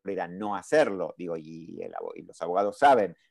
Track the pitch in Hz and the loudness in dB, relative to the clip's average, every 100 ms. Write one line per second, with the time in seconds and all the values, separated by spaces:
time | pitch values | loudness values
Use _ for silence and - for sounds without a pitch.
0 | 95 95 87 90 104 98 - 151 123 98 | -8 -6 -6 -6 -6 -6 2 4 4 0
1 | 78 - 87 82 78 82 85 - - 50 | -6 -6 -8 -8 -8 -14 -14 -12 -10 -10
2 | - - 85 - 82 90 101 - 143 127 | -10 -12 -16 -8 -2 0 0 4 6 6
3 | 92 82 _ | 4 -4 _